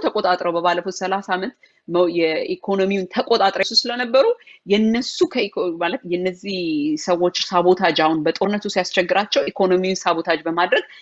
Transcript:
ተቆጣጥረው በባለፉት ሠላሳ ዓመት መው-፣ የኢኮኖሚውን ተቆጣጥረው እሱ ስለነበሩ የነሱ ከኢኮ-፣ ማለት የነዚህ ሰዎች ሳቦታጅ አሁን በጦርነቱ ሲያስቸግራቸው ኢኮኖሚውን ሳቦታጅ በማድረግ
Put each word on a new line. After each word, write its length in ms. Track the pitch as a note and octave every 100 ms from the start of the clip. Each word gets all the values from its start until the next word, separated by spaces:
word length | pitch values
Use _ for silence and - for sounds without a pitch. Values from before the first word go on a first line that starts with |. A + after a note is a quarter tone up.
ተቆጣጥረው 520 | A3 G#3+ F#3+ F3+ F3+
በባለፉት 420 | E3+ F3 F3 F#3+ F#3
ሠላሳ 340 | F#3 G3 G3+
ዓመት 220 | F#3 F#3+ - _ _ -
መው-፣ 220 | F3 F3
የኢኮኖሚውን 960 | E3+ D#3+ D#3 - F3+ - G3 F#3+ G3 F3+
ተቆጣጥረው 560 | A#3 - - G3 F#3+ F#3+
እሱ 80 | A3
ስለነበሩ 500 | A#3+ A#3+ B3 B3+ A4+ B4 - - F3
የነሱ 520 | G#3 A3 A#3 B3+ - F4+
ከኢኮ-፣ 380 | B3 G3+ - F3+ E3+
ማለት 260 | F3 - F3
የነዚህ 540 | F3 F#3 F3+ G3 F#3 E3+ D3+ D3 D3+
ሰዎች 360 | - F3 F3 -
ሳቦታጅ 540 | - F3+ F3 F#3 F3+ D#3
አሁን 200 | D#3 D#3+
በጦርነቱ 440 | D3+ - G3+ G#3 G3+
ሲያስቸግራቸው 800 | G3 F3+ G3 F3+ F#3+ G#3+ C4+ -
ኢኮኖሚውን 520 | - F#3+ F3+ F#3 F#3+
ሳቦታጅ 420 | F3+ E3 E3+ D#3+
በማድረግ 420 | D#3+ E3+ F#3 C#4 - -